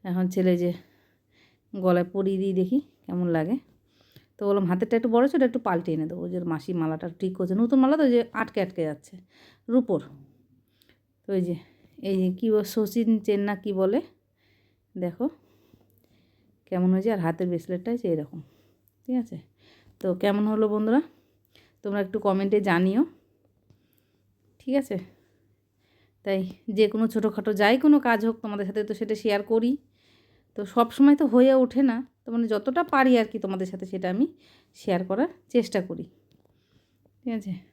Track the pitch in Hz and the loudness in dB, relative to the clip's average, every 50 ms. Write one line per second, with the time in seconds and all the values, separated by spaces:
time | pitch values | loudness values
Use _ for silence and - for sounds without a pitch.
0 | _ 190 180 185 185 180 185 196 185 185 180 175 180 175 175 175 - _ _ _ | _ -4 -2 0 -2 0 0 2 2 2 2 2 0 -2 -4 -6 -12 _ _ _
1 | _ _ _ _ _ _ _ _ _ _ _ _ _ _ - 202 185 185 175 175 | _ _ _ _ _ _ _ _ _ _ _ _ _ _ -12 -2 0 2 2 2
2 | 175 180 - 196 196 190 196 185 190 196 190 185 185 185 247 277 285 _ _ _ | 0 -2 -4 -2 -2 -2 -2 -2 -2 -2 0 0 0 0 0 -2 -2 _ _ _
3 | _ - 180 180 180 175 170 160 156 170 233 277 _ _ _ _ _ _ _ _ | _ -8 -4 -2 -2 0 0 0 0 -2 -4 -6 _ _ _ _ _ _ _ _
4 | _ _ _ - _ _ _ - 208 202 202 202 196 170 180 185 226 220 233 226 | _ _ _ -20 _ _ _ -6 -2 0 0 0 2 0 0 0 0 0 0 0
5 | 226 240 226 233 254 285 269 330 262 247 233 254 - 208 185 170 175 180 160 160 | 0 2 2 4 4 4 4 2 2 2 0 -2 -2 -2 -2 -2 -2 -2 -4 -4
6 | 156 160 170 180 170 175 180 180 175 170 165 151 - - 185 175 160 156 160 160 | -4 -6 -6 -8 -8 -6 -6 -6 -4 -4 -4 -6 -6 -6 -4 -2 -2 -2 -4 -6
7 | - 175 170 _ - 190 190 - 190 175 185 202 233 233 277 269 262 262 294 311 | -8 -12 -10 _ -6 -6 -4 -4 -4 -2 0 0 2 4 4 4 4 4 4 4
8 | 311 262 240 240 233 233 - 220 226 - - 214 190 180 185 - 165 156 147 143 | 4 4 4 2 2 0 -4 -6 -6 -4 -2 -4 -4 -4 -2 -4 -4 -4 -6 -10
9 | _ - - 185 - _ _ _ - - _ _ _ - 233 254 240 - 196 147 | _ -20 -20 -20 -20 _ _ _ -20 -20 _ _ _ 0 0 0 2 2 -2 -4
10 | 143 - - - - _ _ _ _ _ _ _ _ _ _ _ _ _ _ _ | -4 -8 -20 -20 -20 _ _ _ _ _ _ _ _ _ _ _ _ _ _ _
11 | _ _ _ _ _ - 202 190 180 175 175 175 - _ _ _ _ _ _ - | _ _ _ _ _ -4 -2 -2 -2 -2 -4 -8 -8 _ _ _ _ _ _ -12
12 | - 190 196 190 185 185 180 185 - 226 214 214 208 208 - 233 214 190 185 233 | -6 -4 -2 0 0 -2 -2 -2 0 2 2 2 0 0 -2 -2 -2 -2 0 0
13 | 226 220 226 214 214 - 208 202 202 208 208 196 - 208 202 185 190 190 208 277 | 2 2 2 0 2 0 0 0 0 -2 -4 -6 -6 -6 -2 0 0 2 0 0
14 | - - _ _ _ _ _ _ _ _ _ _ _ _ _ _ _ _ _ 190 | -4 -6 _ _ _ _ _ _ _ _ _ _ _ _ _ _ _ _ _ -8
15 | 180 175 170 - 240 302 - _ _ _ _ _ _ _ _ _ _ _ _ _ | -8 -8 -6 -6 -6 -6 -6 _ _ _ _ _ _ _ _ _ _ _ _ _
16 | _ _ _ _ _ _ _ _ _ _ _ _ _ _ 185 180 180 185 185 190 | _ _ _ _ _ _ _ _ _ _ _ _ _ _ -4 0 2 2 2 2
17 | 190 233 226 196 170 165 165 165 185 180 175 165 165 - 180 175 180 233 233 240 | 0 0 -2 0 -2 -2 -2 -2 -4 -4 -4 -6 -6 -6 -8 -6 -4 -6 -6 -4
18 | - 190 170 156 147 139 - 160 143 _ _ _ _ _ _ _ _ _ _ _ | -2 -2 -2 -2 -4 -8 -12 -18 -18 _ _ _ _ _ _ _ _ _ _ _
19 | _ - 254 254 226 233 185 156 - _ _ _ _ _ _ _ _ _ _ _ | _ -6 -4 -4 -4 -6 -12 -18 -18 _ _ _ _ _ _ _ _ _ _ _
20 | - 190 175 180 190 202 202 202 208 214 214 214 220 214 208 214 214 220 226 277 | -4 -4 -4 0 0 0 0 0 0 -2 0 0 0 0 0 -2 0 2 2 0
21 | 330 - _ _ _ _ _ _ _ _ _ _ _ _ _ _ _ 202 196 208 | 0 -2 _ _ _ _ _ _ _ _ _ _ _ _ _ _ _ -6 -4 -4
22 | 196 190 196 214 202 202 190 190 196 196 208 208 196 196 175 170 185 185 190 233 | -4 -4 -4 -2 0 0 0 2 0 2 0 2 2 2 2 2 2 2 2 2
23 | 311 330 - _ _ _ _ _ _ _ _ _ _ _ _ _ _ _ _ _ | 0 -2 -4 _ _ _ _ _ _ _ _ _ _ _ _ _ _ _ _ _
24 | _ _ _ _ _ _ _ _ _ _ _ _ _ 262 254 277 262 - 208 185 | _ _ _ _ _ _ _ _ _ _ _ _ _ -2 -2 -2 -2 -2 -6 -8
25 | 185 - _ _ _ _ _ _ _ _ _ _ _ _ _ _ _ _ _ _ | -8 -10 _ _ _ _ _ _ _ _ _ _ _ _ _ _ _ _ _ _
26 | _ _ _ _ _ 202 196 190 185 185 - _ _ - 208 196 220 208 214 220 | _ _ _ _ _ -2 -2 -2 -2 -6 -10 _ _ -6 2 2 2 2 2 0
27 | 226 220 220 226 208 220 214 - 208 220 214 190 208 202 233 269 262 302 294 285 | -2 0 0 0 -2 -2 -2 -2 -4 -4 0 2 4 4 4 4 6 6 6 6
28 | 277 247 233 214 214 226 226 226 - 220 208 202 208 190 196 214 208 214 214 214 | 4 2 0 2 0 -2 -4 -4 -8 -8 -6 -6 -6 -6 -4 -6 -4 -6 -4 -6
29 | 226 202 220 214 - 226 202 202 202 - 226 226 220 240 269 294 _ _ _ _ | -4 -4 -4 -2 0 0 0 0 0 0 0 0 2 0 -2 -2 _ _ _ _
30 | _ _ _ _ _ _ _ _ _ _ _ - 208 185 - 247 233 233 - - | _ _ _ _ _ _ _ _ _ _ _ -12 -12 -4 2 2 2 2 4 6
31 | 277 285 285 285 311 262 214 247 247 262 269 262 254 247 - 240 269 262 226 226 | 8 8 8 6 4 4 6 6 6 6 6 4 4 2 2 0 2 2 0 -2
32 | 269 - _ _ _ - 233 233 233 220 214 208 214 269 254 339 339 339 - 277 | -6 -12 _ _ _ -6 -4 -2 -2 0 -2 -2 -2 -2 -2 -2 -2 0 2 2
33 | 269 262 254 233 220 214 - 226 - 190 190 185 185 185 190 180 196 185 - 185 | 4 6 6 4 4 0 -4 -8 -6 -4 -4 -4 -6 -8 -8 -12 -12 -10 -10 -6
34 | 185 180 180 208 269 330 - _ _ _ _ _ _ _ _ - - - 190 175 | -4 -4 0 0 -2 -2 -4 _ _ _ _ _ _ _ _ -10 -4 -2 -2 -2
35 | 185 185 190 208 277 370 - _ _ _ - 247 214 - - 202 180 185 170 170 | 0 -2 -2 -2 -2 -2 -4 _ _ _ 0 0 0 0 -2 -4 -4 -4 -8 -12
36 | 160 - _ _ _ _ _ _ _ _ _ _ _ _ _ _ _ _ _ _ | -12 -16 _ _ _ _ _ _ _ _ _ _ _ _ _ _ _ _ _ _
37 | _ _ _ _ _ 254 226 220 202 196 180 180 - _ | _ _ _ _ _ -8 -8 -6 -6 -8 -10 -10 -12 _